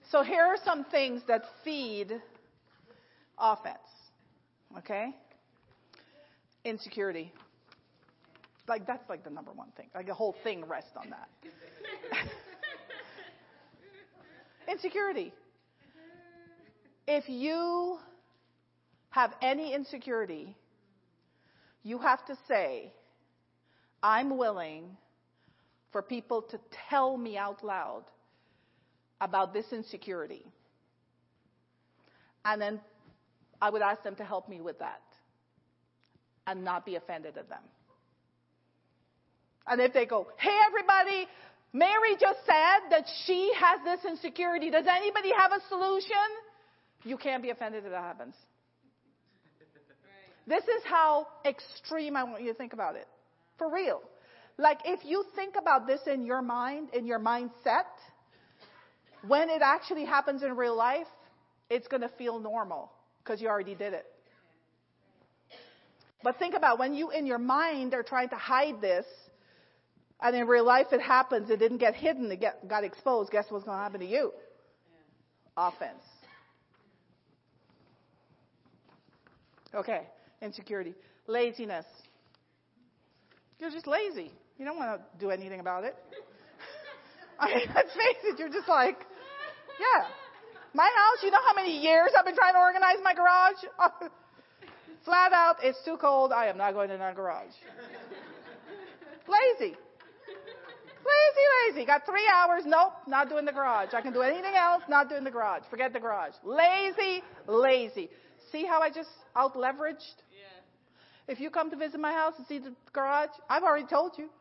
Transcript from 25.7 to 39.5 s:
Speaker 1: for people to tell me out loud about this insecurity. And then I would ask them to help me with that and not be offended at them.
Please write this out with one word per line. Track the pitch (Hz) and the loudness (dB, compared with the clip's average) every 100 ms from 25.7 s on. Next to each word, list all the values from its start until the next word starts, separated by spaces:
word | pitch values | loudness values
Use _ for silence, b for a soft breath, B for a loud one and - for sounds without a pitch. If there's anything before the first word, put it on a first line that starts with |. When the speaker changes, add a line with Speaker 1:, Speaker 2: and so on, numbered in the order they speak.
| _ _ | _ _
Speaker 1:
for | 208 | -8
people | 196 240 - 226 220 | -6 -10 -4 -6 -6
to | 214 _ - - | -18 _ -20 -2
tell | 285 262 262 | 0 0 -2
me | 233 202 | -8 -8
out | 202 202 | -8 -8
loud | 214 190 156 113 - _ _ _ _ _ _ _ _ _ _ _ | -8 -8 -8 -12 -18 _ _ _ _ _ _ _ _ _ _ _
about | 196 190 185 | -4 -2 -2
this | 208 220 | -4 -8
insecurity. | 226 214 190 - 175 147 135 - _ _ _ _ _ _ _ _ _ _ _ _ _ _ _ _ _ _ _ 208 | -12 -12 -16 -12 -10 -10 -14 -20 _ _ _ _ _ _ _ _ _ _ _ _ _ _ _ _ _ _ _ -4
And | 214 | -2
then | 208 214 _ _ _ _ _ _ _ _ | -4 -8 _ _ _ _ _ _ _ _
I | 208 | -2
would | 214 | 0
ask | 202 208 | -2 -4
them | 208 196 | -10 -12
to | |
help | 202 190 185 | -10 -10 -10
me | 180 | -14
with | 170 156 | -14 -12
that | 151 - _ _ _ _ _ _ _ _ _ _ _ _ _ _ - | -14 -14 _ _ _ _ _ _ _ _ _ _ _ _ _ _ -10
and | 190 | -8
not | 185 175 202 | -6 -6 -6
be | 175 | -10
offended | - 165 156 147 | -10 -12 -12 -16
at | - | -18
them. | - - _ _ _ _ _ _ _ _ _ _ _ _ _ _ _ _ _ _ | -20 -20 _ _ _ _ _ _ _ _ _ _ _ _ _ _ _ _ _ _